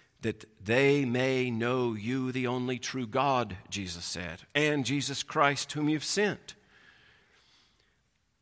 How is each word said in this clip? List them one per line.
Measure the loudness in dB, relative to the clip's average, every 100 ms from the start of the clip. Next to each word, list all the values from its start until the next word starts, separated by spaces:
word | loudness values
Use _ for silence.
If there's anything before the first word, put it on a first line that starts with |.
| _ -8 -6
"That | -6 -10 -10
they | 0 4 6 4 2
may | 0 2 2 0
know | 0 0 2 0
you, | -2 -4 -2 -2
the | -2 -2
only | -2 -2 -4
true | -4 -6 -2
God," | 0 2 2 0 -6 -10
Jesus | -8 -8 -6 -6
said, | -6 -6 -10 -4 0
"and | 2 2
Jesus | 0 -2 -2 -4
Christ, | -2 2 4 2 -4
whom | -2 0
you've | 0
sent." | 0 2 0 -2 -10 -20 _ -20 -20 -20 -20 _ _ _ _ _ _ _ _ _ _ _ _ _